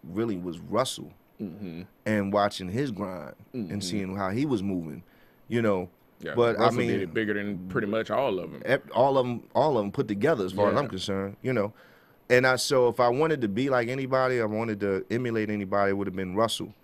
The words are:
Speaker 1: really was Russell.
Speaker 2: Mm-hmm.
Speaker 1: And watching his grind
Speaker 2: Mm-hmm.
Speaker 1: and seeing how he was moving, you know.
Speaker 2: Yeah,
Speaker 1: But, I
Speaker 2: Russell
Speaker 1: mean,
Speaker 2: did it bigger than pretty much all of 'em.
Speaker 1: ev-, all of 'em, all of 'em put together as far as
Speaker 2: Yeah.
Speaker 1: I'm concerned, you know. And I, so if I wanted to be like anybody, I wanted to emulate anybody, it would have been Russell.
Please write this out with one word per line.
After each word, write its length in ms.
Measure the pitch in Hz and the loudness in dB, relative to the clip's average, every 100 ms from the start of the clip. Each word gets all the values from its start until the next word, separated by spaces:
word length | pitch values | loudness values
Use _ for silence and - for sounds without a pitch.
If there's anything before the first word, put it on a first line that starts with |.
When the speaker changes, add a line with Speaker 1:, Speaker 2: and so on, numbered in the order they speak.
Speaker 1:
really 320 | - 90 117 92 | -8 -4 -2 -2
was 220 | 90 85 | -6 -10
Russell. 540 | 85 104 131 - - - _ _ | -4 -2 -2 -4 -14 -18 _ _
Speaker 2:
Mm-hmm. 420 | 104 87 98 82 92 _ - | -12 -10 -12 -12 -16 _ -2
Speaker 1:
And 280 | 107 98 | 0 2
watching 360 | 104 101 - 92 | 2 2 0 -6
his 220 | 107 143 | -4 -4
grind 440 | 95 98 92 69 - - 127 | -4 -8 -8 -14 -18 -14 -10
Speaker 2:
Mm-hmm. 160 | 101 | -6
Speaker 1:
and 120 | 101 | -6
seeing 320 | 92 101 95 95 | -4 -6 -4 -4
how 140 | 95 | -4
he 140 | 104 147 | -2 0
was 160 | 117 | 0
moving, 420 | 98 92 80 69 - _ - _ - | 0 -4 -4 -12 -16 _ -20 _ -4
you 140 | 117 | 0
know. 280 | 117 95 90 _ _ _ | 2 0 -2 _ _ _
Speaker 2:
Yeah, 140 | - 78 | -4 2
Speaker 1:
But, 220 | 120 117 | 2 4
I 40 | |
Speaker 2:
Russell 160 | 120 120 | 2 2
Speaker 1:
mean, 80 | 120 | 0
Speaker 2:
did 120 | 98 | 0
it 100 | 92 | -2
bigger 200 | 80 107 104 | -2 -2 -2
than 340 | 104 95 90 | -4 -8 -4
pretty 160 | 110 104 | -4 -2
much 220 | 110 110 | -2 0
all 300 | 107 135 95 | 0 0 -2
of 120 | 82 | -6
'em. 80 | 69 - | -10 -2
Speaker 1:
ev-, 240 | 139 - | -2 0
all 260 | - 135 135 | 2 4 4
of 60 | 123 | 0
'em, 180 | 120 - | -2 -2
all 240 | - 143 127 | 2 4 2
of 80 | 101 | 0
'em 60 | |
put 160 | - 104 | -2 -2
together 360 | 101 127 151 | 2 2 2
as 80 | 92 | 0
far 160 | 95 101 | 2 4
as 40 | |
Speaker 2:
Yeah. 60 | 104 | 4
Speaker 1:
I'm 80 | 143 | 0
concerned, 480 | 95 98 98 98 101 | -4 -4 -2 -4 -6
you 100 | 123 | -2
know. 200 | 123 101 - - - _ _ _ | 0 0 -4 -20 -20 _ _ _
And 160 | 123 131 | 4 6
I, 80 | 127 | 2
so 320 | - 139 123 | 4 4 4
if 100 | 113 | 4
I 80 | 120 | 2
wanted 320 | 123 160 151 | 4 2 2
to 60 | 113 | 0
be 220 | 98 135 | 0 0
like 180 | 127 117 | 0 0
anybody, 540 | 135 131 131 131 123 | -4 0 2 2 2
I 40 | 110 | 0
wanted 340 | 107 113 104 | -2 -2 -2
to 240 | 101 95 - | 0 0 0
emulate 380 | 110 123 113 107 | -2 0 -2 -2
anybody, 400 | 104 95 101 101 | -2 0 2 2
it 20 | |
would 140 | 98 98 | 2 -2
have 80 | 90 | -4
been 200 | 92 92 | -4 0
Russell. 380 | 113 - - - | 0 0 -8 -14